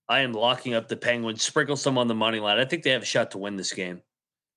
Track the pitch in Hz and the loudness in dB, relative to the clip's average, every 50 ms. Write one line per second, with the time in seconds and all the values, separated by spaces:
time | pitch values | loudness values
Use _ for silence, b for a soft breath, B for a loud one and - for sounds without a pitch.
0 | _ - 120 135 131 123 113 107 117 123 127 - - 127 117 113 113 - 117 - | _ 0 2 2 2 0 0 2 2 2 2 0 -2 -2 -2 -2 -2 -2 -6 -2
1 | - 123 123 120 113 113 110 110 - - - 151 147 147 143 131 - 143 131 123 | 0 0 0 2 0 -4 -2 -2 -4 0 0 0 0 0 -2 0 0 2 2 4
2 | 120 117 113 110 110 113 113 107 104 104 104 117 131 135 175 170 - 135 131 117 | 2 2 2 2 0 0 0 0 0 2 2 2 2 0 -2 -2 0 0 0 0
3 | 101 - - 123 110 - - 95 101 104 101 95 92 - 101 98 92 90 90 90 | 0 0 0 0 0 0 -4 -6 -6 -6 -6 -4 -6 -6 -6 -6 -6 -6 -8 -12
4 | - _ _ _ _ _ _ _ _ _ _ | -14 _ _ _ _ _ _ _ _ _ _